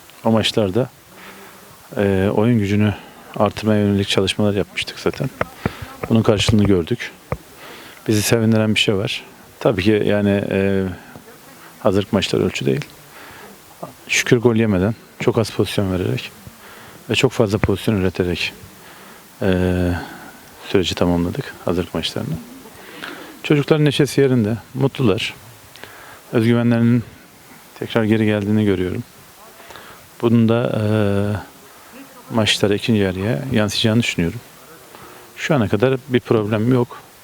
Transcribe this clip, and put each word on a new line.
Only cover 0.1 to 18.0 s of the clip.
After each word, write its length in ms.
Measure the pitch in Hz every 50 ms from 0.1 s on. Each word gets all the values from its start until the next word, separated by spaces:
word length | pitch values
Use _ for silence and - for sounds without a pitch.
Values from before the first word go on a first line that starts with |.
| - - -
O 60 | 113
maçlarda, 580 | 113 107 101 - - 117 107 95 90 113 - - - - - - - - - - - - - - - - - - - - - - -
e, 320 | - 101 101 98 95 95 101 -
oyun 240 | - 107 120 123 110
gücünü 340 | 101 95 104 104 107 107 95 - - - - - - - -
artırmaya 460 | - 107 101 - - - 110 107 104
yönelik 260 | 104 101 101 98 98
çalışmalar 460 | - - - 98 92 - - 107 104 101
yapmıştık 460 | 101 90 - - - - - - -
zaten. 300 | - 98 - - 143 131 - - - - - - - - - - - - - - - -
Bunun 140 | 117 113 101
karşılığını 400 | - 107 98 - - 110 104 101
gördük. 480 | 98 98 87 82 - 120 - - - - - - - - - - - - - - - - - - - - - -
Bizi 140 | - 107 104
sevindiren 540 | 101 - 120 117 110 110 113 110 110 107 104
bir 40 | -
şey 160 | - 117 104
var. 280 | 95 110 - - - - - - - - - - -
Tabii 240 | - 139 113 117 104
ki 200 | 107 107 104 104
yani, 380 | 101 101 104 101 101 98 101 - -
e, 320 | - 98 98 98 98 95 95 92 90 - - - - - - - - - - - - - - - - -
hazırlık 340 | - 110 92 104 98 - 113
maçları 320 | 95 - - - 107 101
ölçü 200 | 92 - - -
değil. 200 | 69 65 73 - - - - - - - - - - - - - - - - - - - - - - - - - -
Şükür 280 | - - - - 131
gol 180 | 117 110 120 113
yemeden, 400 | 110 113 107 98 90 92 110 110 - - - - -
çok 180 | - 127 107
az 120 | 120 104 -
pozisyon 440 | - - 104 - - 110 101 92 92
vererek 380 | 90 90 110 127 123 - - - - - - - - - - - - - - - - - -
ve 60 | 220
çok 160 | - - -
fazla 260 | - - 117 98 104
pozisyon 380 | 98 - - 101 - - 113 110
üreterek, 580 | 98